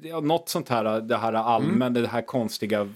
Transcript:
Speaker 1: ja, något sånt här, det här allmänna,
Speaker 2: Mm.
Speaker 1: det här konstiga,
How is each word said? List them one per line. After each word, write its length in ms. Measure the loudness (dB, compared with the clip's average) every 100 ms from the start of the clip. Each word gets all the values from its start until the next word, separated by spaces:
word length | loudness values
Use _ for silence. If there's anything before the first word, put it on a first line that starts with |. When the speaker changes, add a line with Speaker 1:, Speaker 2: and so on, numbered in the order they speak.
Speaker 1:
ja, 180 | -10 -4
något 280 | 0 0 0
sånt 200 | -4 0
här, 320 | 2 2 0
det 160 | 0 0
här 160 | 0
allmänna, 540 | 0 2 2 2 2 2
Speaker 2:
Mm. 160 | 0
Speaker 1:
det 60 | 0
här 140 | -2
konstiga, 680 | -2 -2 -2 -4 -2 0 -2